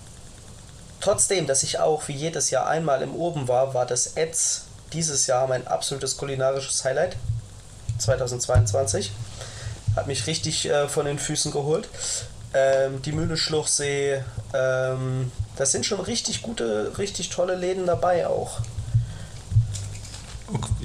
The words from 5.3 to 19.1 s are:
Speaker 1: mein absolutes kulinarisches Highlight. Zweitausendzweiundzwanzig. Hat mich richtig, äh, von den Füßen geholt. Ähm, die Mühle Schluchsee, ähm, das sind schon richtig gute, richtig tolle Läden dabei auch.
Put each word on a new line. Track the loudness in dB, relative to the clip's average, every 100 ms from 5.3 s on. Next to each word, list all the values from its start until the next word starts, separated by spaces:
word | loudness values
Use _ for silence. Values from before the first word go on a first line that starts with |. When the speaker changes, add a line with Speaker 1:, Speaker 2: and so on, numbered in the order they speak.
| 4 4
Speaker 1:
mein | 0 0
absolutes | -2 -2 -4 -4 -4
kulinarisches | -4 0 2 2 0 -2 0
Highlight. | 2 0 0 -2 -2 -4 -14 -18 -12 -6 -2
Zweitausendzweiundzwanzig. | 2 2 2 -2 4 6 6 4 2 0 -2 -6 -10 -10 -12 -10 -10 -6 0 0
Hat | 0
mich | -2 -2
richtig, | -2 -2 -2 2
äh, | 2 2
von | 2 0
den | 0
Füßen | -2 0 0
geholt. | 0 2 0 -2 -8 -6 -6 -6 -12 -2
Ähm, | 4 6 6 4 0
die | -2
Mühle | 0 0 0
Schluchsee, | 2 2 2 2 2 2 2 0 -2 -8 -2
ähm, | 2 2 2 2 0 0 0 -2 -4 -6 0
das | 0
sind | 2 0
schon | -2
richtig | -2 -2 -2 -4
gute, | -4 -2 0 0 0 -2
richtig | -4 -4 -4
tolle | 0 0 2
Läden | 0 0 2
dabei | 2 4 4 2
auch. | 0 -2 -4 -6 -6 0 2 2